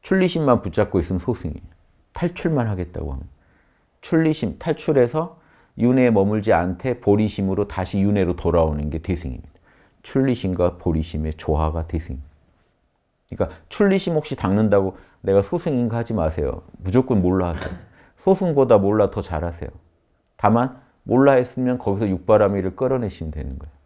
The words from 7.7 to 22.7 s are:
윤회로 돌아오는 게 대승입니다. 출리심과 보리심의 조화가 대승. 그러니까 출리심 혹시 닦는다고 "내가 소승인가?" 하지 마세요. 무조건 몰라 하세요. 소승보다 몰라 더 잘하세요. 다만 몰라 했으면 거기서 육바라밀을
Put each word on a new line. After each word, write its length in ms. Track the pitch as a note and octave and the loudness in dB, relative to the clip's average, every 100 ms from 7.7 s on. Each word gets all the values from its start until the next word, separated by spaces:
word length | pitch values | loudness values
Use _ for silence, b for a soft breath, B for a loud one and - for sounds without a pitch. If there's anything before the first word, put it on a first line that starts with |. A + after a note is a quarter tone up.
| - F2+ G2+ | -4 -4 0
윤회로 340 | G2 G#2 F2+ F2+ | 2 2 0 0
돌아오는 540 | E2+ E2 D#2+ D2 D2+ | 0 2 2 0 -4
게 100 | D#2 | -6
대승입니다. 500 | - E2 C#2+ A#1 - _ b b b b | -4 -4 -4 -10 -16 _ b b b b
출리심과 760 | - C3+ C3+ A#2+ F#2+ F2 F2+ F2 | -6 0 0 0 -2 0 0 0
보리심의 580 | - D#2+ D#2 D#2+ D#2 D#2 | -2 -2 -2 -4 -6 -6
조화가 520 | - D2+ D#2 D#2+ E2 | -2 0 0 -4 -6
대승. 340 | - - C2+ - _ _ _ _ _ _ _ _ _ _ | -6 -6 -12 -14 _ _ _ _ _ _ _ _ _ _
그러니까 280 | - F#2+ - _ | -6 -6 -6 _
출리심 460 | - G3+ F#3+ F#3 D#3+ | 0 2 2 0 -4
혹시 200 | - C3+ | -4 -4
닦는다고 640 | F#2+ G2+ A2 G2+ F#2+ B B B | 0 2 4 2 0 B B B
"내가 200 | G2 G2 | 2 2
소승인가?" 560 | G2 F3 E3+ C3 A#2+ A#2 | 2 -4 -2 -2 -2 -2
하지 160 | A#2 | -4
마세요. 500 | A2 D#2+ D#2 C#2 - - - | -2 -2 -2 -4 -6 -14 -12
무조건 440 | F#2 G#2+ C3 A2+ | 0 0 2 2
몰라 280 | F2+ F#2 F2+ | 2 2 0
하세요. 200 | D#2+ D#2+ - b b b b | -4 -8 -12 b b b b
소승보다 600 | - F#3+ F#3 C#3+ B2+ A2 | 0 2 2 2 6 6
몰라 320 | G2 G#2+ G2+ | 4 2 2
더 120 | - | 0
잘하세요. 480 | F2+ D#2 E2+ D#2+ - - _ _ _ _ _ _ | -6 -4 -6 -8 -12 -14 _ _ _ _ _ _
다만 420 | G#2+ A2+ B2+ B B B | 2 2 0 B B B
몰라 300 | - A#2+ C#3 | 0 4 6
했으면 440 | C3+ B2 - B2+ B2 | 4 2 -2 -2 -2
거기서 300 | A2 G2 A2 | -2 -2 -2
육바라밀을 680 | F#2 - G#2+ G2+ G2+ F#2 | -2 2 4 4 2 -4